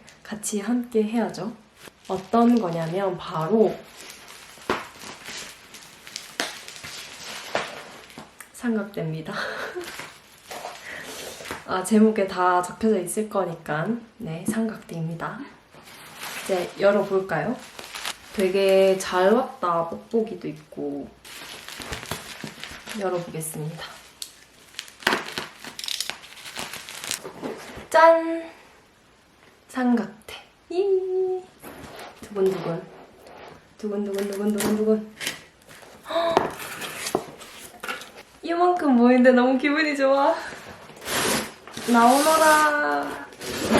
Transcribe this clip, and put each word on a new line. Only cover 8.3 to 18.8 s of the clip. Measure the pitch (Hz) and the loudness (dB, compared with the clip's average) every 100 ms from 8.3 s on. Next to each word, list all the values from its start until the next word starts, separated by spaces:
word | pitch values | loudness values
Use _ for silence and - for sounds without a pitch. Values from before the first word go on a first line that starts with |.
| _ - | _ -20
삼각대입니다. | - 247 220 202 - 160 160 156 | -8 -4 -2 -4 -6 -6 -6 -8
<laughs> | - - - - 359 349 - - - - - - - - - - - - - - - - - - | -8 -8 -8 -10 -10 -12 -14 -16 -18 -20 -20 -16 -14 -14 -14 -14 -14 -12 -12 -12 -14 -12 -12 -4
아, | 185 | -4
제목에 | 185 214 220 214 190 | 4 6 6 6 0
다 | 185 180 180 | 2 4 4
적혀져 | 180 - 220 208 | 0 -2 2 2
있을 | 170 - 214 | 0 -4 -2
거니까. | 202 180 165 - 151 180 240 - _ | -2 -2 -6 -4 -4 -2 -4 -6 _
네, | 156 165 202 | -10 -8 -4
삼각대입니다. | 220 226 202 - 165 165 165 147 220 285 - _ - - - - - - - | -2 -4 -6 -10 -8 -6 -6 -8 -10 -14 -18 _ -20 -20 -20 -20 -14 -12 -10
이제 | - 185 175 - | -2 -2 -2 2
열어볼까요? | 196 208 196 190 190 160 202 254 - - - - - - - | 4 4 2 0 0 -2 -2 -6 -8 -18 -16 -10 -10 -10 -10
되게 | - 190 190 196 190 | -2 2 4 6 6